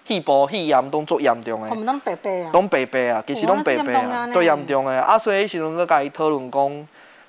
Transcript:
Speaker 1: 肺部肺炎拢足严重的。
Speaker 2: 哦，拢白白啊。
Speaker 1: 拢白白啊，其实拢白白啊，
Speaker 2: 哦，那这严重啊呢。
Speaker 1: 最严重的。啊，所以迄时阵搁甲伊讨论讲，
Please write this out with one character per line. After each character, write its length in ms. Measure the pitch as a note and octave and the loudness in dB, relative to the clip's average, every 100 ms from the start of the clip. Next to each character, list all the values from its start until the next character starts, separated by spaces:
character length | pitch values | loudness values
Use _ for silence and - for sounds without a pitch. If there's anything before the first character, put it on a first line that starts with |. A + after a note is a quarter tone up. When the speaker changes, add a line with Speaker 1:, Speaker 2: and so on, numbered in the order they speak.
Speaker 1:
肺 160 | - G3 | -4 -4
部 260 | D3 C#3 C#3 | 2 2 2
肺 120 | G3+ | 0
炎 300 | D#3 C3 C3+ | 2 2 2
拢 160 | D3+ D3+ | -4 -2
足 140 | D#3+ | 2
严 240 | C#3 A#2 | 2 0
重 160 | A2+ A2 | -2 -6
的。 60 | A2 | -4
Speaker 2:
哦， 60 | |
拢 260 | A3+ A3+ C#4 | -4 -4 -4
白 160 | - E3+ | -4 -6
白 260 | G#3 F#3 | -4 -4
啊。 80 | E3 | 2
Speaker 1:
拢 160 | E3 G3 | 2 2
白 180 | C#3+ B2+ | 0 0
白 220 | C3 B2 | -2 0
啊， 140 | A2 B2+ | -2 -2
其 80 | |
实 120 | C#3 E3 | -4 0
拢 160 | G3+ | 2
白 140 | D#3 B2+ | 2 0
白 160 | B2+ | 0
啊， 80 | B2 | 0
Speaker 2:
哦， 60 | - | 0
那 0 | |
这 0 | |
严 0 | |
重 80 | A#3+ | -4
啊 100 | A#3+ | -2
呢。 60 | |
Speaker 1:
最 120 | F#3 | 2
严 220 | E3 D3 C#3 | 2 2 0
重 180 | C#3 | -2
的。 160 | C3+ C3 | 0 0
啊， 180 | C3 A3 | 4 2
所 160 | A3 | 2
以 100 | G3 | 0
迄 80 | G#3 | 0
时 60 | F3 | -2
阵 180 | D#3+ E3 | -4 -2
搁 100 | E3 | 2
甲 160 | D#3 | 2
伊 60 | C#3+ | 0
讨 180 | D3+ D#3 | -2 0
论 220 | C#3+ B2+ | 0 -2
讲， 380 | C#3 C#3 D3 D3+ - - - | -2 -2 -4 -14 -20 -20 -20